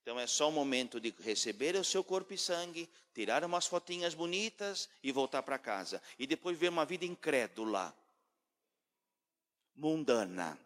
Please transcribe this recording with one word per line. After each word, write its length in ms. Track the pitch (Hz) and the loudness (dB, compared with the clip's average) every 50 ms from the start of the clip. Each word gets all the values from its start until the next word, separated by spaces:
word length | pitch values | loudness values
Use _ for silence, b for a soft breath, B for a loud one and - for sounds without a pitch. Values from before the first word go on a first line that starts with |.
Então 180 | _ - 117 123 | _ -4 -4 -4
é 80 | 123 | -2
só 220 | 120 - - 151 151 | 0 2 4 4 4
o 40 | 160 | 4
momento 460 | 156 143 139 135 127 127 120 - 120 | 4 2 4 4 2 2 0 -4 -4
de 160 | 110 117 104 - | -4 -4 -6 -4
receber 560 | - 117 107 - - 117 104 101 127 156 180 | -2 -2 0 0 0 -2 -2 0 0 0 2
o 80 | 196 180 | 2 0
seu 180 | - - 190 185 | 2 0 0 0
corpo 300 | - 185 185 185 - 202 | 0 -2 -2 -2 -4 -6
e 60 | 180 | -4
sangue, 500 | - - 180 170 175 175 170 165 170 160 B B B B _ | -2 -2 0 -2 -2 -6 -6 -10 -10 -10 B B B B _
tirar 300 | - 107 101 113 139 160 | -4 0 2 2 2 2
umas 220 | 175 175 175 175 | 2 0 0 0
fotinhas 480 | - - 175 - - 175 175 175 175 160 | 2 0 -2 -2 -2 -4 -2 0 -2 0
bonitas 760 | 156 170 170 175 190 214 226 - - 202 202 196 - - B B B B | 0 -4 -2 0 0 -2 -2 -4 -6 -6 -6 -4 -4 -6 B B B B
e 100 | 131 131 | -2 2
voltar 300 | 135 135 127 - 139 127 | 2 2 2 0 -2 -2
para 160 | - 139 131 | -2 -4 -4
casa. 440 | - 123 107 95 92 87 - 95 B B B B | -2 -2 -2 -2 -2 -4 -6 -8 B B B B
E 80 | 127 | -2
depois 320 | 135 160 156 - 180 180 156 | -2 -2 -2 0 -4 0 2
ver 120 | 160 175 | 2 2
uma 160 | 175 165 156 | 4 2 0
vida 180 | 139 175 180 175 | 0 0 -4 -4
incrédula, 880 | 175 175 - - 156 147 131 117 104 - - 113 110 104 98 92 82 - _ _ _ _ _ _ _ _ _ _ _ _ _ _ _ _ _ _ _ _ _ _ _ _ _ _ _ _ _ _ _ _ _ _ _ _ | -6 -6 -4 -2 2 2 2 2 0 -2 -4 -2 0 0 0 0 -2 -6 _ _ _ _ _ _ _ _ _ _ _ _ _ _ _ _ _ _ _ _ _ _ _ _ _ _ _ _ _ _ _ _ _ _ _ _
mundana. 840 | - 147 156 156 160 151 127 123 117 104 92 90 90 87 82 76 - - | -2 0 2 2 2 4 4 4 4 4 0 -2 -2 -4 -4 -4 -8 -14